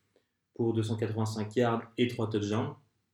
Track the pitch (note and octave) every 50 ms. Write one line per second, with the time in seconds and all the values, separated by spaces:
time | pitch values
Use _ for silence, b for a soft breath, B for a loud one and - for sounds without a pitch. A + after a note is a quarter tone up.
0 | _ _ _ _ _ _ _ _ _ _ _ - A#2+ A#2 A2 A2 G#2+ A2 A#2 G#2+
1 | A2+ G#2+ G#2+ A2+ A2+ G#2+ - A2 G#2 G#2+ - B2+ A#2+ A#2 A#2 A#2 - - - -
2 | B2 A#2+ - - A2+ G#2+ A2 G#2+ G2+ G2+ G#2 A2+ C3+ D3 - - - _ _ _
3 | _ _